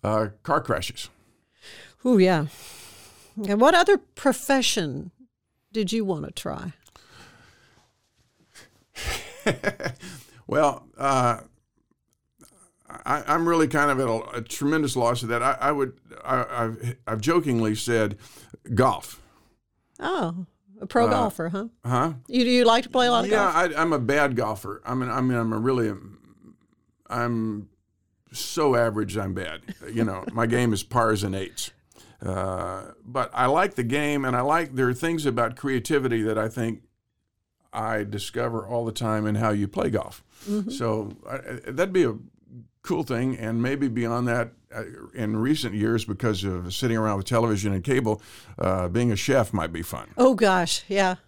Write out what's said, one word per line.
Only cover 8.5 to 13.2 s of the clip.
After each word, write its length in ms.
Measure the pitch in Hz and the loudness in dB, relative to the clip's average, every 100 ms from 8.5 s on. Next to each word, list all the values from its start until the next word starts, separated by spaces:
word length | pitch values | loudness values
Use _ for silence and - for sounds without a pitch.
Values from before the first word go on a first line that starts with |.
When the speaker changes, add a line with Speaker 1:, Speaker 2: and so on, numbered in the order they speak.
| - - _ _ - - - - - | -20 -20 _ _ -10 -6 -6 -10 -6
Speaker 1:
<laughs> 80 | - - - - - 123 185 165 - - - | -4 -2 -4 -6 -10 -10 -16 -18 -20 -20 -4
Well, 380 | 139 151 131 - - | 2 2 0 -14 -4
uh, 440 | 135 135 123 113 - _ _ _ _ _ _ _ _ _ 131 _ _ _ _ | 0 2 2 0 -6 _ _ _ _ _ _ _ _ _ -20 _ _ _ _
I, 360 | - - 143 | -14 -4 -4